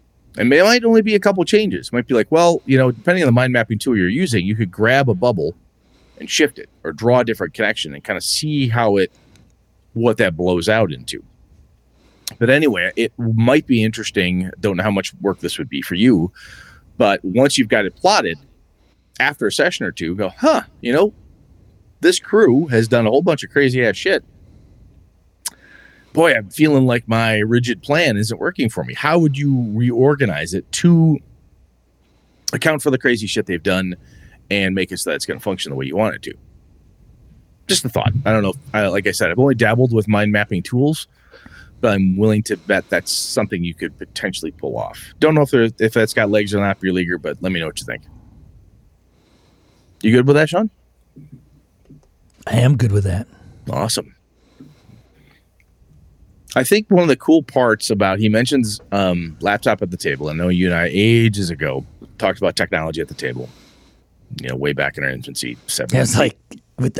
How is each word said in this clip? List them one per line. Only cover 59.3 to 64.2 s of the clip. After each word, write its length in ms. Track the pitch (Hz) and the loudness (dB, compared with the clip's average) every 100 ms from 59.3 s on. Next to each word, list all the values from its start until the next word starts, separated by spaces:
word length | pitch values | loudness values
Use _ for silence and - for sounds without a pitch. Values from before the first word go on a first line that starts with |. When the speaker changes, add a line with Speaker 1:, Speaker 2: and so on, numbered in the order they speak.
| 76 | -6
Speaker 1:
laptop 420 | 92 104 123 104 | -2 0 0 -2
at 80 | 90 | -4
the 60 | 87 | -6
table. 320 | 90 69 76 | -6 -6 -6
I 60 | |
know 140 | 78 90 | -4 0
you 180 | 90 90 | 0 0
and 80 | |
I 140 | 85 85 | 0 0
ages 580 | 82 110 117 113 101 87 | 2 4 4 2 0 -4
ago 340 | 78 76 67 - - - - | -4 -6 -6 -10 -16 -20 -4
talked 200 | 98 90 | -4 -2
about 160 | 92 | -2
technology 460 | - 92 80 80 80 | -2 -4 -4 -4 -8
at 80 | 76 | -10
the 60 | |
table, 340 | - 65 64 62 - _ _ _ _ _ _ | -8 -8 -8 -12 -18 _ _ _ _ _ _